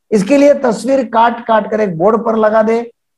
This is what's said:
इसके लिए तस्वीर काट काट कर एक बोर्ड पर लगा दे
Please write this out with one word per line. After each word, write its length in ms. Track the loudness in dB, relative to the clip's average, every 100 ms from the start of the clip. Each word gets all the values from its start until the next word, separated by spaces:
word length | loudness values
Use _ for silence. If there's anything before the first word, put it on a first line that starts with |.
| -4
इसके 260 | -2 2 4
लिए 180 | 4 2
तस्वीर 440 | -2 -4 -2 -2 0
काट 380 | 0 0 -2 -2
काट 240 | -2 -2
कर 100 | -4
एक 160 | -4 0
बोर्ड 260 | 0 0
पर 120 | -2 0
लगा 240 | 2 2
दे 280 | 0 -2 -6 _ _